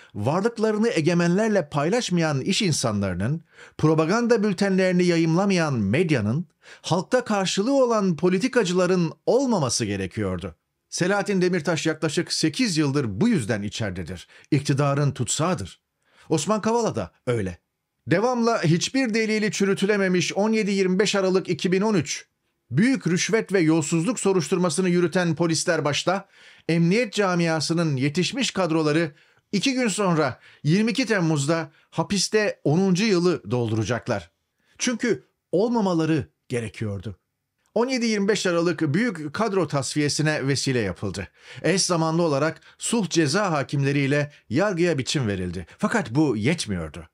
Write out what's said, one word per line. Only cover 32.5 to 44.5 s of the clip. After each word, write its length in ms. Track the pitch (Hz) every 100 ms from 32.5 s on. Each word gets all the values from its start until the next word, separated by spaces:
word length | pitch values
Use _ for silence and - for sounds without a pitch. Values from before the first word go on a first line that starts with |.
| -
onuncu 400 | 147 160 196 175
yılı 460 | 226 180 175 156 101
dolduracaklar. 800 | 123 117 110 101 117 - 104 - _ _ _ _ -
Çünkü 460 | - 233 240 170 - _ _
olmamaları 760 | 165 233 240 202 165 160 160 104 _ -
gerekiyordu. 680 | 123 110 - 110 101 104 92 _ _ _ _ _
On 140 | 208 254
yedi 180 | 254 233
yirmi 220 | 208 196
beş 180 | 208 190
Aralık 480 | 170 175 170 160
büyük 400 | 160 240 165 151
kadro 320 | - 226 190 160
tasfiyesine 800 | 143 123 151 147 - 151 151 131
vesile 320 | 135 - 123
yapıldı. 500 | 98 87 101 90 90 _ - -
Eş 200 | - 185
zamanlı 400 | - 170 160 160
olarak 380 | 170 135 156 156 - -
sulh 320 | - 233 175
ceza 420 | 170 156 175 202
hakimleriyle 800 | 151 131 143 139 143 135 147 147 -
yargıya 500 | -